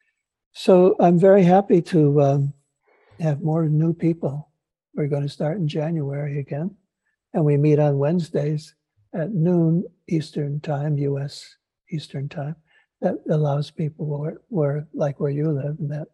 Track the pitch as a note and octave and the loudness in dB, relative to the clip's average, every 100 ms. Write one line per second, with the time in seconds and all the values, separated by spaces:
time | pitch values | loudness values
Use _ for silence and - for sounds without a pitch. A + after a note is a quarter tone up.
0 | _ _ _ _ _ - - F#3 F#3 - | _ _ _ _ _ -4 4 6 6 6
1 | F3+ F3 F#3+ G3 F3 F#3 G3 F#3 - E3+ | 4 6 6 8 8 6 4 2 2 2
2 | D3 D3 C#3 C#3+ C#3 - _ _ _ _ | 4 4 2 2 -2 -6 _ _ _ _
3 | _ - D#3+ C#3+ D#3+ D#3+ D#3+ D3+ E3 E3 | _ -6 -4 -2 -2 0 0 2 0 0
4 | E3 E3 E3 C#3+ - _ _ _ _ C4+ | -2 -2 -4 -8 -12 _ _ _ _ -6
5 | C#3+ C#3+ C#3+ - D3+ G3 D3+ D#3 D3+ E3 | -4 -2 -4 -4 -6 -4 -4 -4 -4 -4
6 | C#3 C#3+ D3 C#3+ C#3 C#3+ F3+ - _ _ | -6 -6 -6 -8 -8 -8 -8 -10 _ _
7 | _ _ _ G3+ D3+ C#3+ D3+ D3 D3 C#3 | _ _ _ -2 2 2 4 4 2 2
8 | C#3+ F3 D#3+ D#3 D3 D3+ - _ _ _ | 0 -2 -2 -4 -4 -4 -8 _ _ _
9 | _ G#3 D#3 G3+ E3 F3 D#3+ E3+ - _ | _ -8 -6 -2 2 2 2 0 -2 _
10 | - D#3+ D3+ - C#3+ D3 D#3+ C#3+ D3+ C#3+ | -6 -4 -4 -6 -6 -6 -6 -4 -2 -2
11 | C#3+ C#3 C#3+ - - _ _ _ _ D#3 | -2 -4 -8 -12 -20 _ _ _ _ -10
12 | - C#3 C#3+ - C#3 E3 _ _ _ _ | -10 -10 -10 -8 -10 -10 _ _ _ _
13 | F#3+ C4 C4+ D#3 D3 C#3+ D3 - D3+ - | -4 -4 -2 0 0 -2 -6 -6 -8 -6
14 | D3 C#3+ D#3 E4 - G3 C#3+ D3 D3+ C4+ | -8 -6 -8 -10 -8 -4 -2 -4 -8 -6
15 | D3 C#3 D3 C#3+ D#3+ C#3 D3 D#3 D3 D3 | -4 -4 -4 -2 -2 -2 -4 -6 -8 -8
16 | D#3+ | -12